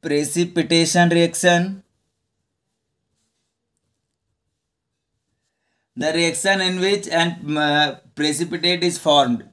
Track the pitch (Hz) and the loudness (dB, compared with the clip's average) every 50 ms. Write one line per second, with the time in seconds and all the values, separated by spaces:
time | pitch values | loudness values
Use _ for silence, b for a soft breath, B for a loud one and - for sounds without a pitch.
0 | - 160 147 147 151 147 - 170 175 175 175 170 156 - 170 165 165 160 - 175 | -4 -2 -2 -2 -2 -2 -2 -2 -2 -2 0 -4 -2 2 2 2 2 2 4 2
1 | 175 175 170 170 170 170 170 - - 180 175 170 175 190 196 190 - _ _ _ | 4 4 4 2 2 2 0 0 2 4 4 4 2 -2 -6 -10 -16 _ _ _
2 | _ _ _ _ _ _ _ _ _ _ _ _ _ _ _ _ _ _ _ _ | _ _ _ _ _ _ _ _ _ _ _ _ _ _ _ _ _ _ _ _
3 | _ _ _ _ _ _ _ _ _ _ _ _ _ _ _ _ _ _ _ _ | _ _ _ _ _ _ _ _ _ _ _ _ _ _ _ _ _ _ _ _
4 | _ _ _ _ _ _ _ _ _ _ _ _ _ _ _ _ _ _ _ _ | _ _ _ _ _ _ _ _ _ _ _ _ _ _ _ _ _ _ _ _
5 | _ _ _ _ _ _ _ _ _ _ _ _ _ _ _ _ _ _ _ 123 | _ _ _ _ _ _ _ _ _ _ _ _ _ _ _ _ _ _ _ -4
6 | 135 156 160 165 170 165 160 - - 196 196 196 185 185 185 185 180 190 202 202 | -4 -2 0 0 0 0 -2 -2 0 0 0 0 0 -2 -2 0 0 0 0 -2
7 | 202 - 165 170 170 170 170 - - 147 151 151 151 147 147 147 151 143 131 - | -4 -4 -2 0 0 0 -4 -6 -8 -6 -4 -2 0 0 2 2 0 0 -2 -10
8 | _ _ _ - 147 151 147 131 170 165 160 165 156 175 180 175 170 175 170 - | _ _ _ -4 -2 -2 -2 -2 -4 -6 -6 -4 -2 -2 -2 0 -2 -2 -4 -2
9 | - 160 147 143 139 123 120 113 - - | 0 2 4 4 4 2 0 -4 -6 -14